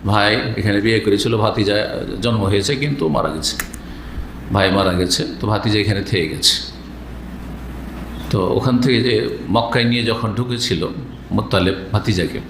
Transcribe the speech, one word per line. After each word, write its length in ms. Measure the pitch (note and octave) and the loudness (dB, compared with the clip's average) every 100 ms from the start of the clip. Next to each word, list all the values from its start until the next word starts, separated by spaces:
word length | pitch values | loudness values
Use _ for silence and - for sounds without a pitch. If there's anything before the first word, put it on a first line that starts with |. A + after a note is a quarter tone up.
| G#2 | 2
ভাই 480 | G#2 G#2 A2+ B2+ A2 | 4 4 2 0 0
এখানে 240 | G2+ G2+ | 2 2
বিয়ে 180 | A2 A2+ | 4 4
করেছিল, 380 | G#2 G2+ A#2+ A2+ | 4 2 2 2
ভাতিজা 360 | G#2+ A2 G2+ G#2 - - F2 F#2+ | 2 2 2 2 0 -4 -6 -2
জন্ম 220 | A2+ A2+ | 0 2
হয়েছে 320 | G2 G#2 F#2+ C#3+ | 2 2 2 0
কিন্তু 320 | D3 C#3+ D#2+ | -2 0 0
মারা 220 | D2+ D#2+ | 2 0
গেছে, 280 | D#2 - - - - - - - - - - - | -2 -4 -4 -8 -10 -12 -12 -10 -8 -8 -10 -2
ভাই 180 | G2+ F#2+ | 2 4
মারা 220 | G2 F#2 | 4 2
গেছে, 340 | F2+ F2+ - - - | 2 0 0 -2 -2
তো 80 | G#2 | 0
ভাতিজা 320 | G#2+ A2+ G#2 | 0 2 2
এখানে 220 | G2+ G2+ | 2 0
থেকে 260 | - G2+ D#2+ | 0 0 0
গেছে। 440 | C#2+ - - - - - - - - - - - - - - - - - - - | 2 2 2 -4 -14 -14 -14 -12 -12 -12 -12 -10 -10 -10 -10 -10 -10 -10 -10 -2
তো 240 | G#2 F2+ F2+ | 0 2 2
ওখান 220 | B2 B2 | 2 2
থেকে 260 | B2 A#2 | 4 4
যে 340 | B2 G#2+ - - - | 4 2 0 -4 0
মক্কায় 360 | A2+ A#2 B2+ A#2 | 0 2 2 2
নিয়ে 180 | A#2+ | 2
যখন 300 | A2+ G#2+ A2 G#2 | 0 -2 -2 -2
ঢুকেছিল 520 | B2 A#2+ - E2+ E2+ - - - - | -2 -2 -2 -2 -2 -6 -12 -14 -4
মোত্তালেব 440 | G2+ G#2 G2 F2+ - - | -2 2 2 2 0 -2
ভাতিজাকে 480 | G#2 - F2+ E2+ - | 0 2 0 0 -4